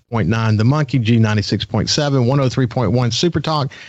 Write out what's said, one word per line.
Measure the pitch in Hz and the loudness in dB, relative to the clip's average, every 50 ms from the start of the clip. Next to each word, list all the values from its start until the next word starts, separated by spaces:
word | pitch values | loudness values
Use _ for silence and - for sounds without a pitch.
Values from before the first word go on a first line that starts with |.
| _ - | _ -6
point | 120 113 123 - | -4 -2 0 0
nine | 113 113 113 110 107 | 0 0 0 0 2
The | 104 110 | 2 2
Monkey, | 120 143 156 151 135 - 135 | 2 2 2 0 0 -2 -2
G | 113 107 120 117 | 2 2 4 4
ninety-six | 113 107 107 107 101 - 110 104 - | 4 2 2 0 -2 -2 -2 -4 -4
point | - - 110 - - | -2 -2 -2 -2 -2
seven, | - - 147 143 139 135 120 | -2 -2 0 0 2 2 2
one | 117 139 143 | 2 2 2
oh | 135 127 | 0 0
three | 117 - 131 | 0 0 -2
point | 113 - 131 123 - | -2 -2 -2 -2 0
one | 117 123 123 120 | 0 0 0 0
Super | 120 - - 175 165 - | -2 -2 -2 -2 -2 -2
Talk, | - 160 160 151 131 139 - - - | -2 -2 -2 -2 -2 -4 -8 -12 -20